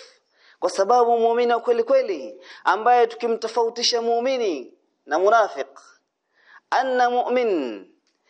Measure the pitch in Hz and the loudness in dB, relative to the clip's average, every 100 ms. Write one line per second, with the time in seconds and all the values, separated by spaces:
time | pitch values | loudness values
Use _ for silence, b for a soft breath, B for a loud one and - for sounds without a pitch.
0 | - _ _ b b b 175 - 196 247 | -20 _ _ b b b -4 -2 2 2
1 | 233 233 226 233 240 233 240 233 226 269 | 2 2 0 0 0 0 0 0 2 2
2 | 240 165 117 107 B B B 190 220 247 | 0 -6 -10 -16 B B B 0 4 4
3 | 233 - 233 226 220 - 233 226 233 233 | 2 0 -4 -4 -4 -4 -4 -2 -2 -2
4 | 233 233 247 262 220 147 117 _ _ _ | 0 -2 0 -2 -2 -4 -8 _ _ _
5 | - 151 196 226 202 - 131 - - _ | -4 0 4 4 2 -2 -10 -12 -20 _
6 | _ _ _ b b b - 196 262 254 | _ _ _ b b b -4 -2 0 0
7 | 247 247 - 247 240 180 127 104 92 _ | 0 0 0 0 0 -2 -4 -8 -16 _
8 | _ _ _ | _ _ _